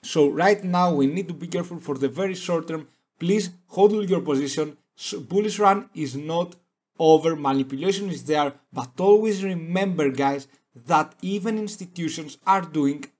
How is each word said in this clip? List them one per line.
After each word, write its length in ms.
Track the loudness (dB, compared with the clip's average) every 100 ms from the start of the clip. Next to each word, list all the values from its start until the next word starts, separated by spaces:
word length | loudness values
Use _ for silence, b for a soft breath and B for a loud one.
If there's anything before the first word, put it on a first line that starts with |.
So 260 | -4 2 2
right 340 | 4 2 2
now 320 | 0 2 2
we 140 | 4 2
need 180 | 0 -6
to 80 |
be 140 | -10 -6
careful 320 | -6 -6 -10
for 180 | -8 -4
the 100 | -4
very 280 | -2 -6 -6
short 320 | -4 -4 -2
term. 180 | -10 -10 _ _ _
Please 320 | 0 0 0 -10 _
hold 420 | 4 4 4 0
your 120 | -2
position. 560 | 0 -2 0 -4 -6 -8 _ _
S-, 180 | -12
bullish 440 | -10 -2 -2 0 2
run 320 | 4 4 -2
is 220 | -8 -6 -6
not 380 | -4 -4 -4 -8 _ _ _ _
over, 360 | 6 6 6
manipulation 720 | 0 0 0 -2 -2 -2 -2 -4
is 160 | -8
there, 280 | -2 0 0 -4 _
but 260 | -10 -10 -2
always 440 | 6 6 4 -2
remember, 680 | -4 -6 -4 -2 -2 0 -2
guys, 360 | 0 -2 -2 -8 b b -20 0
that 280 | 0 0 _
even 360 | -4 -4 -2 -4
institutions 800 | -6 -8 -12 -8 -6 -6 -12 -10 0
are 160 | 0
doing 420 | 0 0 0 0 -10 _